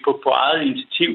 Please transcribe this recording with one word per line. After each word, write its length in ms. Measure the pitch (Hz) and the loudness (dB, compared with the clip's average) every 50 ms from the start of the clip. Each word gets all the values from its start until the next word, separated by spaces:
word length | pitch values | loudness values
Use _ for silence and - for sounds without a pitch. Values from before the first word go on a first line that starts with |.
| - | 0
på, 160 | 143 135 139 - | -2 -2 0 0
på 60 | 135 | 2
eget 320 | 131 127 131 143 160 160 151 | 2 2 2 2 0 0 0
initiativ, 440 | 135 123 131 - - - - 170 165 | -2 -2 -4 -8 -8 -2 -2 -2 0